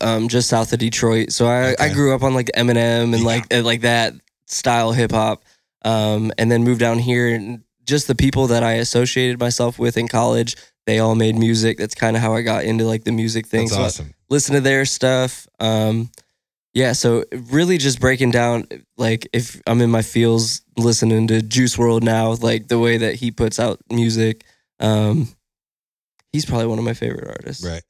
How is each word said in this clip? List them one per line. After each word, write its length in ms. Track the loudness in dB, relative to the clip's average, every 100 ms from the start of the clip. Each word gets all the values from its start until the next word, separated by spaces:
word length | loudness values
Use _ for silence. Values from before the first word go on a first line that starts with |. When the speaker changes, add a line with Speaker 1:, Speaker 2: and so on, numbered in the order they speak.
Speaker 1:
um, 260 | -2 0 0
just 220 | 0 2
south 240 | 0 0
of 60 | -2
Detroit, 500 | -2 0 0 2 0
so 140 | 0 2
I, 220 | 2 0
I 40 |
Speaker 2:
Okay. 180 | 0 0
Speaker 1:
grew 200 | 2 2
up 80 | 2
on, 120 | 2
like, 160 | 0 -2 0
Eminem 560 | 2 2 2 2 2
and, 40 | 2
Speaker 2:
Yeah. 40 | 2
Speaker 1:
like, 200 | 0 0
and, 120 | 0
like, 180 | 0 0
that 300 | 0 0 0 -6 _ _ -10
style 420 | -4 0 2 2
hip 200 | 0 0
hop, 320 | 0 0 -4 _ _ _ _
um, 480 | -2 0 0 0 -2 0
and 120 | 2
then 140 | 2
moved 160 | 2 2
down 180 | 2 0
here, 300 | 0 0 0
and 320 | -2 -6 -14 _ _
just 240 | -4 -2 0
the 80 | 2
people 320 | 2 2 2
that 160 | 2
I 80 | 2
associated 680 | 0 0 0 0 0 0 0
myself 400 | -2 0 -2 -2
with 180 | -2 -2
in 120 | -2
college, 480 | 0 2 0 -2 -6 -16 _ -2
they 120 | 0
all 160 | 2
made 220 | 2 2 2
music. 420 | 2 2 0 -2
That's 160 | -6
kinda 240 | -4 -2 0
how 160 | 0
I 80 | -2
got 220 | -2 -2
into, 200 | -2 0 0
like, 180 | -2
the 80 | -2
music 340 | -2 -2 -4 -4
thing. 200 | -2 0
Speaker 2:
That's 80 |
Speaker 1:
So 80 | -2
I 20 |
Speaker 2:
awesome. 300 | -2 -4 -12 -14 -2
Speaker 1:
listen 260 | -2 0 2
to 40 |
their 240 | 2 2
stuff. 640 | 0 0 0 0 -2 -6 -18 -4
Um, 500 | -2 0 0 -2 -4 -12 _ _ _ _ _
yeah, 180 | -2 0
so 320 | 2 0 0 -2 -10 -2
really 280 | 0 2 2
just 220 | 0 0
breaking 320 | 0 2 2
down, 340 | 2 2 -2 -6 -14 _ -4
like, 320 | -2 -2 -4
if 300 | -6 -6 -8 -2
I'm 120 | 2
in 100 | 2
my 120 | 2
feels, 600 | 0 2 2 2 0 -6 _ -2
listening 520 | 0 2 2 2 2
to 120 | 0
Juice 380 | 0 0 0 2
world 240 | 2 2
now, 300 | 2 2 0
like, 340 | 0 -2 -2 -2
the 140 | 0
way 180 | 2 2
that 160 | 0
he 160 | -2 -6
puts 280 | -2 -2 -2
out 180 | -4 -4 -4
music. 540 | 0 0 2 0 -2 _ _ _ -4
Um, 480 | 0 2 2 0 -2 -8 _ _ _ _ _ _ _ _ _
he's 120 | -6
probably 220 | -2 -2 0
one 120 | -2
of 60 |
my 80 | -4
favorite 340 | -4 -6 -6 -12
artists, 360 | -14 -12 -10
Speaker 2:
Right. 160 | -8 -10